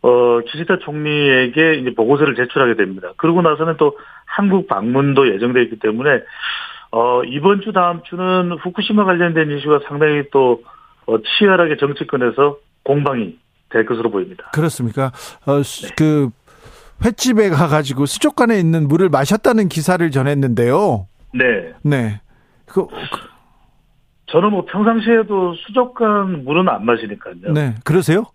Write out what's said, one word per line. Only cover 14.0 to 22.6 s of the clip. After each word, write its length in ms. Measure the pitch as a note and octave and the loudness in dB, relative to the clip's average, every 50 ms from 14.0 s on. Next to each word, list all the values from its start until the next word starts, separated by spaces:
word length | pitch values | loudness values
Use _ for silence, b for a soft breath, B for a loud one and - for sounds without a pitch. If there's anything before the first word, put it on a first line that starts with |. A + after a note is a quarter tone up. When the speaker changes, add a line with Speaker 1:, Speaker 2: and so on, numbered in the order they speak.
| A2+ A#2 | -2 -2
Speaker 1:
보입니다. 380 | G2+ G2 F2+ F#2 F#2 - - - - | -2 -2 -6 -6 -10 -20 -16 -6 -4
Speaker 2:
그렇습니까? 580 | D3+ D#3 D#3+ - - B2 A2+ G#2 C#3+ C3+ C3 B B B B B B _ | -2 -2 -2 -2 -4 -6 -6 -4 -4 -4 -4 B B B B B B _
어, 160 | - C#3 C#3+ C#3 | 0 0 0 0
수-, 240 | - - - - | -2 -6 -14 -14
Speaker 1:
네. 60 | - - | -12 -2
Speaker 2:
그 320 | - D#3 D#3 D3+ D3 C#3 B2+ - _ _ b b b b b b b b b b b - | 0 2 2 4 2 0 0 -4 _ _ b b b b b b b b b b b -2
횟집에 460 | A3+ A3+ - - B3+ A#3+ G#3 G#3+ G3 | -2 -2 0 -2 2 4 4 4 4
가가지고 560 | E3 C3+ E3+ D3 D3 D3+ D3+ C3 C#3 B2+ C#3+ | 4 2 2 2 2 0 0 0 -2 -2 -2
수족관에 540 | C#3 - - - D4+ - - B3+ A3+ A3+ G3+ | -2 -2 0 0 0 2 2 2 2 4 2
있는 280 | F3 E3 E3 E3 D3+ | 2 2 2 2 2
물을 220 | C#3 D3 E3+ F#3+ F#3 | 2 2 2 2 4
마셨다는 580 | C#3+ C3+ C#3 - G3 A3 - - A#3+ A3 G#3 | 2 2 2 2 0 0 2 2 2 2 2
기사를 420 | E3+ - E3 D3 - F3+ F3 E3+ E3 | 0 -2 -2 0 0 2 2 0 0
전했는데요. 960 | C3 C#3 C3 C#3 D3 C#3+ C3+ C3 A#2 G#2 A#2+ A#2+ C3 E3+ G#3 F#3+ C3 G#2+ F#2 - _ _ - - - | 0 0 0 0 0 0 0 0 2 2 2 4 4 2 2 2 0 -2 -4 -10 _ _ -20 -10 -2
Speaker 1:
네. 400 | B2 B2+ B2+ A2+ G2 E2+ E2 - - - | 0 2 2 2 0 -4 -8 -16 -4 -2
Speaker 2:
네. 380 | D3 D3 C3+ A#2 A2 G2+ G#2 _ _ _ _ _ _ _ _ | 0 0 0 0 -4 -6 -8 _ _ _ _ _ _ _ _